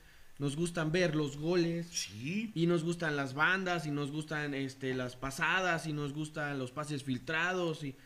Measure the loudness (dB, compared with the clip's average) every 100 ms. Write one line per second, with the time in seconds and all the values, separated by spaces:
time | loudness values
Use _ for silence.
0 | -20 -20 -18 -4 -2 0 -2 0 2 4
1 | 4 4 0 0 2 4 4 2 -2 -4
2 | -4 -6 -4 -2 -2 2 4 4 2 0
3 | 0 0 -2 2 4 4 2 0 0 -2
4 | -2 -4 -4 -4 -2 -2 -4 -4 -2 -2
5 | -2 -6 -6 0 2 2 2 0 0 -2
6 | -2 -4 -6 -4 -4 -2 -4 -4 -4 -4
7 | -2 -4 0 0 2 2 0 -2 -6 -10